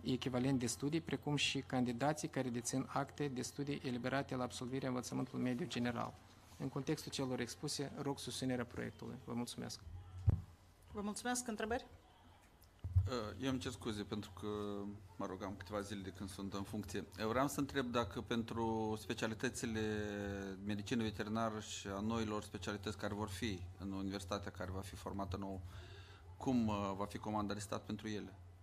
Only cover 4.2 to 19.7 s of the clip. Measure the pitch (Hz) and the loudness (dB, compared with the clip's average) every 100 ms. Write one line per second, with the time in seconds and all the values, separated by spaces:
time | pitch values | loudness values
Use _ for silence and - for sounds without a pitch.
4.2 | 139 131 120 - 123 131 135 127 123 131 | 2 0 -2 -2 -2 0 2 0 0 -2
5.2 | 131 127 123 120 175 123 120 117 113 - | -2 2 2 2 0 2 2 2 -2 -4
6.2 | - - - - 139 143 135 156 - - | -14 -20 -18 -6 -4 0 0 0 0 -2
7.2 | 135 123 120 - 151 - 139 - 139 135 | 0 0 0 -2 -2 -2 -2 -2 -2 -2
8.2 | - 120 131 123 117 - 117 - - 123 | -4 -2 0 2 0 -4 -6 -6 -8 -8
9.2 | 131 120 120 - 117 - - - - - | -4 -2 -2 -4 -6 -8 -10 -12 -12 2
10.2 | - - - - - - - 226 202 202 | 4 4 2 -14 -20 -20 -10 -4 -2 -2
11.2 | 247 247 247 214 214 240 - - - - | 0 0 0 0 0 0 -4 -14 -20 -20
12.2 | - - - - - - - - - 127 | -20 -20 -20 -20 -20 -10 4 6 6 4
13.2 | 107 104 135 131 131 113 123 104 101 107 | 0 0 2 2 0 -2 -2 0 0 -2
14.2 | 104 - 104 104 104 101 101 104 - - | -4 -6 -2 0 0 -2 -4 -8 -10 -4
15.2 | 98 92 98 104 - 104 98 104 95 - | -4 -2 -4 -4 -2 -2 -2 -4 -4 -6
16.2 | 98 90 98 98 98 110 90 101 - - | -6 -4 -4 -2 -2 -2 -2 -4 -4 0
17.2 | 110 117 143 - 139 139 123 120 117 - | 2 4 4 2 0 0 2 4 2 0
18.2 | 110 120 113 117 113 113 110 107 - 117 | 0 0 2 0 2 2 2 0 -2 0
19.2 | 117 110 127 113 117 | 0 2 0 0 0